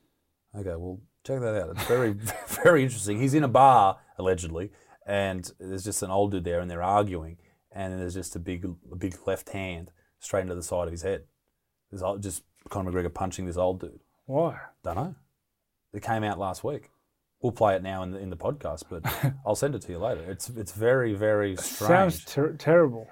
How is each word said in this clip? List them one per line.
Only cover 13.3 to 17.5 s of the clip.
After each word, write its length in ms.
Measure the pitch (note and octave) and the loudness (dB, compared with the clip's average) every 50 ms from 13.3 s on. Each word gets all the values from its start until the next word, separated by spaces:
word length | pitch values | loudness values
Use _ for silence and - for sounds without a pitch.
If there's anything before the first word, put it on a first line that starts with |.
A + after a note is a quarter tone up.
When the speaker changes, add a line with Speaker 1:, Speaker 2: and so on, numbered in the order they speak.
| - - F#2 | -6 -6 -8
Speaker 1:
this 120 | F2+ E2 | -6 -2
old 220 | F2+ F2+ F2+ F#2 F#2 | 0 0 0 0 -2
dude. 200 | - C#2+ - - _ _ _ _ _ | -6 -14 -16 -18 _ _ _ _ _
Speaker 2:
Why? 320 | - C3 D3+ E3+ D3+ A2 - - - _ _ - | -4 -2 0 0 0 -2 -8 -14 -18 _ _ -8
Speaker 1:
Dunno. 300 | F2 E2+ G2+ C#3+ F#3+ - - _ _ _ _ _ _ _ _ _ _ _ _ _ _ - | -6 -6 -4 -6 -6 -8 -14 _ _ _ _ _ _ _ _ _ _ _ _ _ _ -14
It 80 | G#2 | -8
came 220 | - - A2+ A2 G#2+ | -4 -2 -2 -2 -2
out 160 | G#2 G2 E2+ | -2 -2 -2
last 240 | G2 F#2+ F2+ - - | -4 -4 -4 -6 -6
week. 260 | C3 D3 A2+ - _ _ _ _ _ _ _ _ _ _ _ | -6 -6 -8 -10 _ _ _ _ _ _ _ _ _ _ _
We'll 120 | - A#2+ | -4 -2